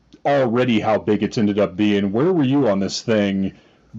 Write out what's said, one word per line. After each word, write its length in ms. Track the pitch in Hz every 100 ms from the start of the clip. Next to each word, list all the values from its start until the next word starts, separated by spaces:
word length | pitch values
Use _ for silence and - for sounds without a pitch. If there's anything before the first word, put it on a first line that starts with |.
| _ - -
already 540 | 143 127 117 127 110
how 200 | 107 104
big 240 | 85 104
it's 140 | 101 -
ended 200 | 104 101
up 180 | 98 90
being. 360 | 107 101 101
Where 200 | 104 160
were 120 | 180
you 240 | 127 143 127
on 120 | 98
this 220 | 95 -
thing 520 | - 110 101 98 95 - - _ _